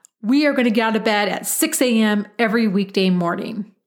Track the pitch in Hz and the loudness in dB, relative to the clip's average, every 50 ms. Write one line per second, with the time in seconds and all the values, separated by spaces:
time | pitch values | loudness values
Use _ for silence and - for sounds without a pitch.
0 | _ _ _ - 220 202 262 285 302 285 277 277 240 247 208 240 226 226 220 220 | _ _ _ -8 -2 0 2 2 2 2 2 2 0 2 2 2 0 0 0 0
1 | - 226 214 208 208 190 - - - - - - 320 311 320 - 277 247 226 220 | 0 0 0 0 0 -2 -4 -6 -6 -6 -4 -2 -2 -2 0 0 0 2 2 2
2 | 220 214 208 208 202 - _ - 240 214 208 233 226 208 180 202 196 190 - 202 | 2 2 2 0 -2 -6 _ -2 -2 0 2 2 0 2 0 -2 -2 -2 -2 0
3 | 190 185 180 180 175 170 175 - - - - 202 208 - _ _ _ | 2 2 2 0 0 -2 -4 -4 -8 -10 -10 -12 -12 -14 _ _ _